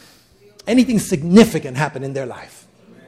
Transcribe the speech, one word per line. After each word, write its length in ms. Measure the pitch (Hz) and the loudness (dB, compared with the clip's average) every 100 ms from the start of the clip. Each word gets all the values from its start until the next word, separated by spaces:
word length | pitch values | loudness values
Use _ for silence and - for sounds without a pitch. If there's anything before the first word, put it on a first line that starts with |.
| - _ _ _ _ - - | -20 _ _ _ _ -16 -2
anything 320 | 240 247 220 | 2 2 0
significant 800 | 180 180 165 196 226 160 147 127 | -2 -6 4 6 6 2 -8 -6
happen 260 | 151 139 | -6 -6
in 100 | 135 | -10
their 120 | 135 127 | -8 -10
life. 420 | 101 - - _ _ _ - | -12 -20 -20 _ _ _ -20